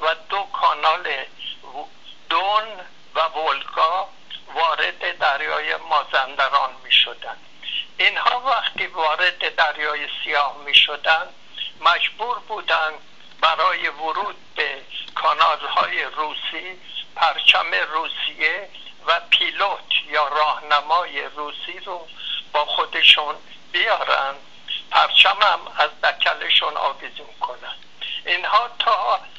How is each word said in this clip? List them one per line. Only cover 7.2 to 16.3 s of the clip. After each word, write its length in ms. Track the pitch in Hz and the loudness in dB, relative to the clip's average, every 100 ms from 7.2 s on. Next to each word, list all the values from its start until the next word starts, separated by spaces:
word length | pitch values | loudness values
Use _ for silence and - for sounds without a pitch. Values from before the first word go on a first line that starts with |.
| 117 - - - - - - - | -12 -12 -14 -16 -8 -6 -6 0
اینها 420 | 196 202 233 247 | 2 2 2 2
وقتی 460 | 254 233 - - 180 | 2 0 0 -4 -4
وارد 680 | 170 156 160 180 175 170 | 0 0 2 2 0 -2
دریای 540 | - 160 147 151 147 147 - | 2 2 0 -2 -2 -4 -6
سیاه 320 | - 147 143 143 | 0 0 0 -4
می‌شدند 680 | 143 139 - 147 170 160 180 - - - - - | 2 4 4 2 0 0 0 -12 -16 -12 -12 0
مجبور 580 | 160 170 - - 233 220 | 2 2 0 -4 -6 -6
بودند 560 | - 208 170 165 156 151 - - - - | -8 -8 -2 0 0 -4 -14 -18 -18 0
برای 480 | 160 151 175 170 160 | 2 4 2 2 -2
ورود 680 | 147 160 160 202 175 - | -4 -4 -2 -4 -8 -10
به 280 | - 147 135 135 - - | -4 -4 -4 -10 -10 -8
کانال‌های 920 | - 156 151 165 151 147 - 87 165 | 0 2 4 4 2 0 0 0 0
روسی 760 | 135 147 156 | -4 -4 -4